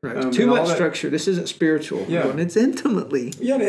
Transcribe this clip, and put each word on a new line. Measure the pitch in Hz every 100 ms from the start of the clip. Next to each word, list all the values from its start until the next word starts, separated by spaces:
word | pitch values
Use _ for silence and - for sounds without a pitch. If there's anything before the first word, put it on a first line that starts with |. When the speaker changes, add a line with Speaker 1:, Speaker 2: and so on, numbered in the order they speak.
Speaker 1:
right. | 131 123
Speaker 2:
Um, | 131
Speaker 1:
Too | 123
Speaker 2:
and | 247
all | 240
Speaker 1:
much | 170
Speaker 2:
that |
Speaker 1:
structure. | 170 165 - 147
This | 156 -
isn't | 180 151
spiritual. | - 160 156 - - 120
Speaker 2:
Yeah. | 170 151
Speaker 1:
When | 143
it's | 170 214
intimately. | 254 262 311 196 - 139 120 -
Speaker 2:
Yeah, | 240
and | 269